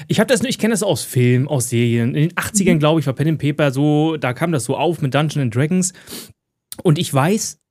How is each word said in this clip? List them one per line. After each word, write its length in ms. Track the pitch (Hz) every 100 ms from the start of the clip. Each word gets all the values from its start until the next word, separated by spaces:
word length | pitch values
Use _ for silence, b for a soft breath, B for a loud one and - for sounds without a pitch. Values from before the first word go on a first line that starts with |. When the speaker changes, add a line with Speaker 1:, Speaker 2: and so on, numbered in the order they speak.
| -
Speaker 1:
ich 140 | -
hab 80 | 220
das 120 | 226
nur, 80 | 254
ich 80 | -
kenn 140 | 214
das 100 | 214
aus 220 | 202 135
Filmen, 460 | - 127 123 123 151
aus 200 | 143 120
Serien. 460 | 117 120 117 120 147
In 140 | 165
den 80 | -
achtzigern, 380 | - 208 180 165
Speaker 2:
Mhm. 40 |
Speaker 1:
glaub 180 | 151 160
ich, 60 | 143
war 80 |
Pen 140 | 120 151
and 140 | 147
Paper 300 | 143 147 147
so, 440 | 127 151 151 160 151
da 160 | 127
kam 220 | 123 170
das 100 | 151
so 140 | - 127
auf 240 | 165 160
mit 120 | 139
Dungeons 240 | 143 151 147
and 160 | 127
Dragons. 380 | 113 156 185 180 B B B B _ _ _ _ -
Und 140 | 185 156
ich 160 | -
weiß, 460 | 135 151 220 - - _